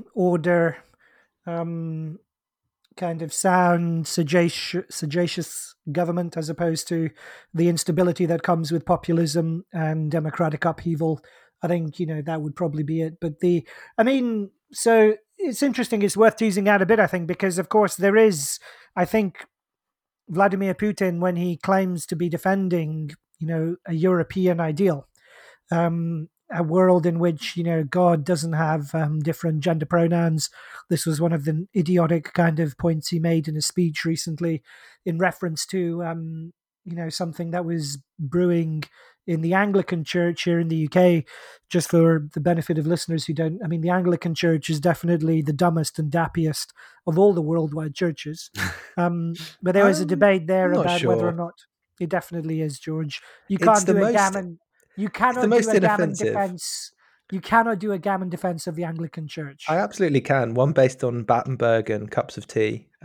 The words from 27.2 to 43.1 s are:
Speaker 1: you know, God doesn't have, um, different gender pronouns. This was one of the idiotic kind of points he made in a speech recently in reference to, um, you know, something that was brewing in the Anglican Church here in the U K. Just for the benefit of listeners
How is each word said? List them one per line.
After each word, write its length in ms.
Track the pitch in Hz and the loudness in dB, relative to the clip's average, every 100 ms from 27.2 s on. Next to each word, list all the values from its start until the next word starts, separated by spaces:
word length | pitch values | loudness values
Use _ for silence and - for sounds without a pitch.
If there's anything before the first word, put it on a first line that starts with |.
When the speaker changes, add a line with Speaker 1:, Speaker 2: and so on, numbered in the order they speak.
| 175 156 - 175 | 0 0 -6 -4
Speaker 1:
you 60 | |
know, 200 | 170 165 | -2 -2
God 400 | 143 180 180 165 | 0 2 4 4
doesn't 300 | 143 170 165 | 0 -2 -2
have, 400 | 156 160 156 143 160 | -2 0 -2 -2 -2
um, 240 | 151 156 | -2 -2
different 400 | 151 151 170 156 | -2 -2 -2 -2
gender 260 | 170 160 151 | 0 -2 0
pronouns. 640 | 170 165 170 170 156 - - - - - | 2 2 2 2 0 -4 -10 -20 -14 -4
This 160 | 170 165 | -2 0
was 140 | 151 | 0
one 140 | 170 | 0
of 120 | 160 143 | 0 -2
the 220 | 156 190 202 | -4 -2 -2
idiotic 580 | 160 180 165 170 - | 2 2 4 0 -2
kind 260 | - 165 156 | 0 2 2
of 180 | 156 - | -2 -2
points 320 | 170 160 - | -2 -2 -2
he 100 | 170 | -2
made 280 | 165 165 156 | 0 0 -2
in 100 | 151 | -4
a 40 | |
speech 440 | - - 170 151 170 | -4 0 -2 0 -4
recently 580 | 165 170 151 170 156 _ - - _ 185 | -4 -4 -4 -4 -4 _ -20 -20 _ -6
in 120 | 165 | 0
reference 480 | 185 - 180 156 - | 0 0 -6 -6 -6
to, 360 | 190 170 170 | -4 -2 -4
um, 500 | 165 165 160 160 165 - _ _ 175 | -6 -8 -10 -12 -14 -18 _ _ -12
you 100 | 170 | -8
know, 140 | 165 | -8
something 420 | - 170 151 170 | -6 -6 -6 -6
that 140 | 175 165 | -4 -2
was 360 | 170 143 139 _ - | -4 -4 -8 _ -10
brewing 680 | 143 175 180 170 160 156 - _ - _ - | -4 0 2 2 0 -4 -8 _ -20 _ -4
in 160 | 165 | -2
the 120 | 165 | 2
Anglican 520 | 190 208 196 - 170 143 | 2 2 2 0 -4 -2
Church 380 | 180 170 165 | 0 0 0
here 140 | 180 170 | 0 0
in 120 | 165 | 0
the 80 | 160 | 0
U 120 | 151 | 2
K. 360 | 180 180 170 - - - - - | 4 6 4 0 -12 -20 -20 -4
Just 200 | 175 - | -2 2
for 400 | 170 165 160 147 | 4 6 4 0
the 60 | 160 | -2
benefit 380 | 147 170 151 160 | 0 0 0 -2
of 100 | 151 | 0
listeners 380 | 175 - | -2 -2